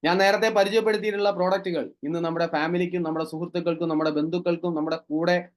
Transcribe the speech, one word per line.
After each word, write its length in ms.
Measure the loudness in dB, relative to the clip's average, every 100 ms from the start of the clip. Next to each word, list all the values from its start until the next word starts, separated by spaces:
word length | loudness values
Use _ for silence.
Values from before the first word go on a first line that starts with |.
ഞാൻ 140 | 4 4
നേരത്തെ 300 | 6 6 4
പരിചയപ്പെടുത്തിയിട്ടുള്ള 800 | 4 4 4 2 0 0 0 0
പ്രോഡക്റ്റുകൾ 600 | 2 0 0 -2 -4 -6 -8
ഇന്ന് 160 | -6 -2
നമ്മുടെ 280 | -2 -2 -2
ഫാമിലിക്കും 560 | 0 0 0 -2 -2
നമ്മുടെ 220 | -4 -4
സുഹൃത്തുക്കൾക്കും 640 | -6 -6 -6 -4 -4 -2 -2
നമ്മുടെ 220 | 0 0
ബന്ധുക്കൾക്കും 640 | 0 -2 -2 -2 -2 -2
നമ്മുടെ 220 | -4 -4 -6
കൂടെ, 520 | _ -2 0 0 -2